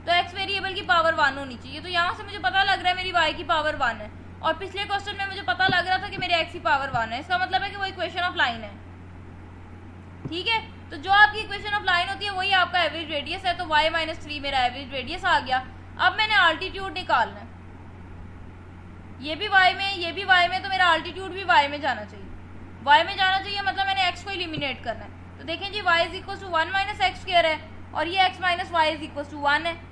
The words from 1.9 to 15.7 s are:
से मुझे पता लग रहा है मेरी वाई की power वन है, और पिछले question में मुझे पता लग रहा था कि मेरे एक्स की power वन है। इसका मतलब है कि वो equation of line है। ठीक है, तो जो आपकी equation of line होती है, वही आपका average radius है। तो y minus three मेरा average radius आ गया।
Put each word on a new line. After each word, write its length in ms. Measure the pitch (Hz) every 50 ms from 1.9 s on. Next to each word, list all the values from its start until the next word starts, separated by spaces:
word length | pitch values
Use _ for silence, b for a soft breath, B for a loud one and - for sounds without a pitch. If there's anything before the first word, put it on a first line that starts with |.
| 359 339 349 359 453
से 100 | 440 415
मुझे 140 | 403 392 403
पता 220 | - 370 370 381 392
लग 160 | 403 381 370
रहा 100 | 349 359
है 60 | 359
मेरी 160 | 370 370 370
वाई 220 | 349 349 320 311 311
की 100 | 311 349
power 300 | - 339 311 302 311 302
वन 200 | 302 277 240 226
है, 120 | 214 214 226 - - - - - -
और 120 | - 320 320
पिछले 280 | 320 392 359 - 392 403
question 300 | - 403 403 - 403 403
में 100 | 392 392
मुझे 140 | 381 381 381 392
पता 240 | - 359 359 370
लग 200 | 370 370 349 339
रहा 100 | 370 370
था 100 | 370 381 403
कि 80 | 381
मेरे 180 | 381 370 359 349
एक्स 160 | 330 320 320 -
की 60 | 349
power 280 | - 330 302 277 277 269
वन 200 | 262 240 226 220
है। 80 | 226 254
इसका 180 | 302 - 370
मतलब 240 | 359 370 370 381 370 381
है 60 | 403
कि 60 | 392
वो 100 | 403 392
equation 380 | 381 381 359 339 359 - 370 349
of 140 | 359 -
line 260 | 339 302 254 233 226 220
है। 80 | 208 - - - - - - - - - - - - - - - - - - - - - - - - - - - - - - -
ठीक 220 | - 311 349 370
है, 120 | 453 453 440 427 - - - - -
तो 80 | 339
जो 140 | 311 277 370 392
आपकी 280 | 403 427 415 415 427
equation 320 | 427 427 403 403 403 415 415
of 120 | 415 -
line 240 | 381 359 349 359 381
होती 160 | 392 381 403
है, 60 | 415
वही 200 | 392 370 370 392 381
आपका 280 | 370 349 339 349 359
average 300 | 339 302 294 320 339 294
radius 340 | 320 285 277 285 339 381 -
है। 80 | 370 339
तो 80 | 339 359
y 160 | 311 311 302 311 320
minus 320 | 320 330 320 320 330 330 -
three 180 | 294 294 294
मेरा 180 | 277 277 277 262
average 320 | 247 247 240 269 285 247 277
radius 320 | 269 254 254 330 370 381
आ 140 | 370 330 294
गया। 220 | 262 254 254 262 254 -